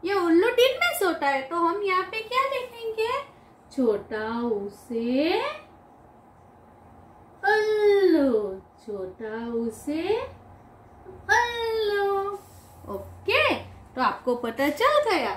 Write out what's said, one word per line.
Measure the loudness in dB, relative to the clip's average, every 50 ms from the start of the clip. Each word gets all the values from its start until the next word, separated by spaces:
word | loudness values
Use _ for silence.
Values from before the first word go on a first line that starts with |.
| -4
ये | -2 0
उल्लू | 0 2 6 6 6 6 4
दिन | 6 6 4 4 4 2
में | 0 0 0 2
सोता | 0 0 0 0 0
है, | 0 0 -2 -4
तो | -4 -2
हम | 0 0 0 0 0 0
यहाँ | 0 0 0 0
पे | -2 -6 -8
क्या | -8 -4 -2 -2 0
लिखेंगे? | 0 -2 -4 -6 -8 -12 -10 -8 -8 -4 -2 -2 -2 -2 -4 -6 -10 -16 -20 -20 -20 -20 -20 -20 -14 -4
छोटा | 0 2 2 2 0 -4 -8 -8 -6 -6 -4 -4 -4
ऊ | -2 -2 -2 -4 -4 -8
से | -12 -14 -14 -8 -6 -4 -2 0 0 2 2 2 0 0 -2 -4 -6 -8 -14 -20 -20 -20 -20 -20 -20 -20 -20 -20 -20 -20 -20 -20 -20 -20 -20 -20 -20 -20 -20 -20 -20 -20 -20 -20 -20 -20 -20 -20 -20 -20 -20 -20 -20 -4 2
उल्लू, | 2 4 4 4 2 2 4 4 6 6 6 6 6 6 6 4 4 2 2 0 -2 -6 -8 -14 -20 -20 -20 -14
छोटा | -12 -10 -8 -8 -10 -10 -10 -10 -8 -8 -8 -8 -6 -4
ऊ | -4 -4 -4
से | -6 -8 -8 -6 -4 -4 0 0 0 -2 -2 -8 -14 -18 -20 -20 -20 -20 -20 -20 -20 -20 -20 -20 -20 -20 -20 -20 -20 -20 0 2
उल्लू। | 2 2 2 0 -2 -4 -4 -2 -2 0 0 0 0 0 0 0 0 -2 -2 -4 -8 -10 -14 -18 -20 -20 -20 -20 -20 -20 -14 -12 -10
ओके, | -10 -10 -12 -18 -12 -4 0 2 2 2 2 0 -2 -6 -14 -18 -20 -20 -16 -6
तो | -2 -2
आपको | -2 -2 -2 -2 -2 -2
पता | -2 -2 -6 -4 -2 -2 -2
चल | 0 2 2 4 4 4 2 2
गया। | 0 0 0 -2 -6